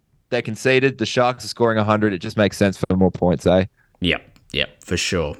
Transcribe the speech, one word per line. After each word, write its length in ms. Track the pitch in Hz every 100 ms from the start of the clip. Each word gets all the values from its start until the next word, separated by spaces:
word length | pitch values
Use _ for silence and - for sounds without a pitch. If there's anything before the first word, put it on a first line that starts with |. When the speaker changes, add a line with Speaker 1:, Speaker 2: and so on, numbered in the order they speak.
| _ _ _
Speaker 1:
they 100 | 123
conceded. 560 | - 107 131 131 135 107
The 80 | 110
Sharks 400 | - 123 123 -
are 20 |
scoring 300 | - 117 110
a 60 |
hundred. 280 | 104 107 107
It 60 | 92
just 160 | 107 107
makes 220 | 98 -
sense 200 | 101 92
for 200 | - 92
more 140 | 92
points, 340 | - 87 82 92
eh? 200 | 92 92 _ _ _
Speaker 2:
Yep, 400 | 87 71 - _ _
yep, 300 | 71 69 -
for 140 | - 90
sure. 400 | - 92 76 76